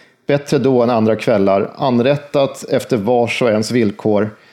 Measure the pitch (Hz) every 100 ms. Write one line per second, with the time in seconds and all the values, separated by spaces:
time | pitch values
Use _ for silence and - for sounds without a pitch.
0 | _ _ - 143 - 147 127 127 117 117
1 | 110 107 - 107 98 98 - - 143 120
2 | 123 143 - 147 135 - - 127 - 123
3 | 101 123 117 - 123 107 110 120 104 101
4 | 110 104 107 - _